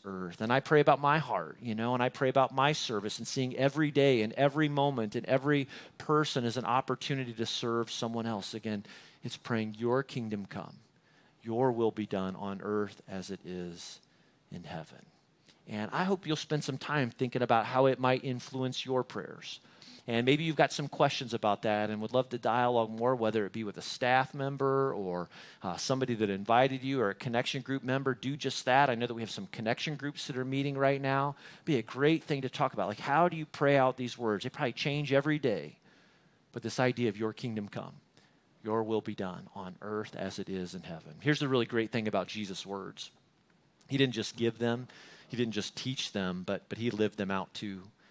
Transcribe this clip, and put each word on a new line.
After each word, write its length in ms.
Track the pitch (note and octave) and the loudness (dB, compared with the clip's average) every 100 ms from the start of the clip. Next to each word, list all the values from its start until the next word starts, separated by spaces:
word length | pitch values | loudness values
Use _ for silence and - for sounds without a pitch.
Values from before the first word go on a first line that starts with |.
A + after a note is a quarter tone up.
| G2+ | -10
earth?" 340 | F#2+ F2+ F2 | -8 -8 -4
And 100 | A2 | 2
I 100 | C3 | 2
pray 200 | - D3+ | 6 6
about 220 | D3 C#3 | 8 6
my 160 | C#3+ D3+ | 6 2
heart, 400 | D3 G2+ D#2 C2 | 2 -2 -2 -8
you 140 | A#2+ | -6
know, 180 | G#2+ A#2 | -2 0
and 100 | B2 | 2
I 60 | B2 | 2
pray 220 | - C3+ | 2 4
about 240 | C3 B2+ | 6 4
my 180 | C3+ C#3 | 4 2
service 460 | D3+ - G#2+ G2+ - | 2 -2 -2 -4 -6
and 100 | A2+ | -6
seeing 260 | - B2+ B2+ | -2 -2 2
every 320 | C3+ C#3 D3+ | 2 4 2
day 320 | C#3+ C#3 B2+ | 6 6 6
and 100 | G#2+ | 2
every 380 | A2+ C#3 C#3 D#3 | 2 2 4 2
moment 460 | C#3+ C#3+ C3 G#2+ A#2+ | 4 2 2 -2 -2
and 100 | G#2+ | 2
every 420 | C3 C3+ C#3+ C3+ - - _ | 2 4 2 0 -8 -18 _
person 480 | - D3+ D3+ C#3 A#2+ | 0 2 2 0 0
as 100 | A#2 | -2
an 80 | |
opportunity 680 | A#2 B2 - B2+ - C3+ B2 | 0 0 0 -4 -2 -4 -4
to 100 | A2 | -6
serve 460 | A2+ - A#2+ A#2 A2+ | -4 -4 -2 -2 -2
someone 340 | - A#2 A#2 | -4 -4 -4
else. 300 | A2+ G#2+ F#2+ | -4 -4 -6
Again, 300 | A2+ A2 G#2 - - - _ | -8 -6 -6 -8 -18 -20 _
it's 140 | B2+ - | -12 -12
praying, 400 | - A#2 A2 G#2+ | -4 -2 -2 -4
"Your 240 | A#2+ B2+ | 0 0
kingdom 440 | C3+ C3+ A2 G#2+ G2 | -2 -6 -4 -6 -8
come. 280 | A2 - - _ _ _ _ _ _ | -10 -10 -14 _ _ _ _ _ _
Your 300 | A2 A2+ C3+ | -4 2 2
will 180 | A#2 A2+ | 4 2
be 140 | G#2+ | 2
done 320 | G#2 G2+ F#2+ F#2+ | -2 -2 -2 -4
on 240 | G2 G2 | -8 -8
earth 380 | G2+ G#2 G2+ - - | -2 -2 -2 -6 -12
as 220 | F#2+ F2+ | -10 -8
it 100 | F#2+ | -10
is 560 | - F2+ F2+ E2+ - - _ _ _ _ _ | -8 -8 -8 -10 -14 -16 _ _ _ _ _
in 140 | F2+ | -14
heaven." 400 | E2+ E2 D#2 - - _ _ _ _ _ - | -10 -10 -12 -18 -20 _ _ _ _ _ -10
And 220 | G#2+ G#2+ | -8 -4
I 120 | C#3+ | -2
hope 220 | F#3 F#3+ D3+ | 0 0 -2
you'll 100 | D3+ | -4
spend 280 | - D3+ | -2 -4
some 140 | - C3 | -2 -6
time 320 | - D3 B2 | -2 0 0
thinking 320 | - B2+ B2 | 0 -2 0
about 240 | A#2+ A#2 A2+ | 4 4 4
how 180 | B2+ C3+ | 4 4
it 120 | B2 | 4
might 260 | B2+ B2+ | 2 2
influence 600 | C#3 B2 - C3 C3 B2+ | 0 -6 -6 -4 -4 -4
your 180 | B2+ B2+ | -2 -2
prayers. 580 | B2 A2 - E2+ - - - - - - - | -2 -6 -10 -12 -14 -16 -18 -20 -20 -16 -2
And 180 | A#2 | 2
maybe 200 | B2 D3 | 4 4
you've 120 | E3 D3+ | 4 4
got 160 | C#3+ | 4
some 160 | - C#3+ | 2 -6
questions 460 | - C#3+ - B2 | 2 2 2 -4
about 280 | A2 G#2+ G2+ | 0 2 2
that 280 | A2+ G#2 G#2+ | 2 0 0
and 100 | G#2+ | -4
would 120 | A2 | 0
love 160 | B2+ B2+ | 0 0
to 80 | B2 | -2
dialogue 520 | B2 A#2 B2 B2 A2 | 0 2 4 4 2
more, 240 | A2 B2 | 0 0
whether 300 | B2+ A2 A2 | 2 2 2
it 80 | G2 | -2
be 120 | A2 | -4
with 120 | G#2+ F2 | -6 -6
a 60 | |
staff 520 | - - B2 B2+ B2+ | -10 -2 4 4 2
member 580 | C#3+ C#3 C#3 C3+ C3+ C3+ | -2 -6 0 0 2 0
or, 340 | G2+ F#2+ F2 E2+ - - - | -2 -4 -4 -6 -12 -20 -10
uh, 140 | F#2+ F2+ | -8 -6
somebody 380 | - C3 B2+ | 0 0 0
that 160 | A2 G#2+ | 0 0
invited 520 | G2 G#2 A#2 C3+ C3 | -2 4 4 4 2
you 180 | C3 C3+ | -4 0
or 100 | G#2 | 0
a 40 | |
connection 460 | G2 B2 A#2 B2+ C#3 | -2 -2 -2 -2 -4
group 200 | C3 C3+ | -4 -4
member. 320 | B2 C3+ C3+ | -2 -2 0
Do 220 | B2 C3+ C#3 | -2 -4 -4
just 280 | C3+ - | -4 -4
that. 240 | - B2+ C#3 | 4 6 6
I 60 | |
know 120 | A#2 A#2+ | 2 -2
that 80 | |
we 80 | A#2 | -4
have 80 | A2 | -6
some 180 | - F#2+ | -8 -10
connection 440 | - A2 B2+ - D3 | -4 -2 0 -2 -6
groups 300 | C#3 C#3+ - | -6 -8 -6
that 100 | B2+ | -4
are 80 | B2+ | -2
meeting 300 | C3+ C#3 C#3 | -2 -2 2
right 240 | C3+ C#3 | 2 4
now. 360 | C#3 C3+ C#3+ C#3+ - - - | 2 2 0 -4 -14 -12 0
Be 100 | C3+ | 0
a 60 | |
great 420 | A2 B2 C#3+ D#3+ | 0 2 4 4
thing 180 | - C#3+ | 0 -2
to 60 | B2+ | -2
talk 220 | - C3+ | 0 0
about. 160 | - F#2 | 0 -2
Like, 120 | G#2+ | -2
how 280 | - C#3+ F3 | 0 4 4
do 80 | E3 | 2
you 100 | D3+ | -8
pray 320 | - C#3+ C#3 | 2 4 6
out 180 | C3 B2+ | 6 2
these 220 | B2 - | -6 -2
words? 260 | A#2 G2+ | 0 0
They 60 | B2 | -2
probably 220 | - C#3 | -2 -4
change 380 | - D3+ C#3+ D3 | -2 -2 -2 2
every 280 | C3+ D3 D3+ | 4 4 2
day. 380 | C#3 F#2+ D2 - _ _ _ _ _ _ _ | 2 0 -4 -14 _ _ _ _ _ _ _
But 100 | - | -8
this 180 | A2+ - | -6 0
idea 280 | B2+ B2 A#2+ | 0 2 -2
of 80 | G2+ | 0
"Your 160 | A2 | -4
kingdom 360 | G#2 B2+ G#2+ G2+ | -4 -6 -6 -8
come, 260 | - F#2+ F#2 _ _ _ _ _ _ | -10 -12 -16 _ _ _ _ _ _
your 200 | G#2+ A2 | -2 -2
will 180 | A2 A2 | 0 -2
be 140 | G#2 | -2
done 340 | G#2 F#2+ F2+ F#2 | -6 -6 -8 -14
on 220 | G2+ F#2 F#2 | -12 -12 -12
earth 340 | G#2 G#2+ G#2+ - | -8 -6 -6 -6
as 220 | F#2+ G2 | -6 -6
it 100 | F#2+ | -6
is 260 | F#2+ F2+ | -6 -6
in 80 | F2+ | -8
heaven." 320 | E2+ E2 D#2 D#2 | -12 -14 -14 -6
Here's 200 | C#3+ D3 | -2 0
the 80 | C#3+ | 2
really 180 | C3 A2+ | 2 2
great 260 | A#2 A2 | 0 0
thing 160 | A#2+ G#2+ | -2 -2
about 180 | G2 F2+ | -2 -4
Jesus' 400 | G#2+ G2 F#2 F#2+ | -6 -8 -8 -8
words. 440 | G2 F#2+ - - _ _ _ _ _ _ _ - | -10 -10 -14 -18 _ _ _ _ _ _ _ -6
He 80 | C3+ | 2
didn't 180 | C3+ | 2
just 220 | A2 G#2 A2+ | 0 -6 0
give 220 | A#2 A2+ | -2 0
them, 300 | A#2 A#2+ B2 - - - - | 0 0 -4 -16 -20 -20 -10
he 80 | A2+ | -2
didn't 180 | A#2 | -2
just 220 | G#2 F#2+ - | -2 -6 -6
teach 360 | C3 C3 - | -6 -6 -4
them, 300 | G#2 F#2 F2+ | -4 -2 -4
but, 240 | F#2 G2 - | -4 -6 -6
but 100 | G#2 | -4
he 120 | A#2 | -4
lived 260 | G#2 G#2+ - | 2 0 0
them 140 | G2 | -2
out 240 | F#2+ F2+ | -2 -4
too 280 | - G#2+ F#2+ F#2+ _ _ | -10 -10 -10 -14 _ _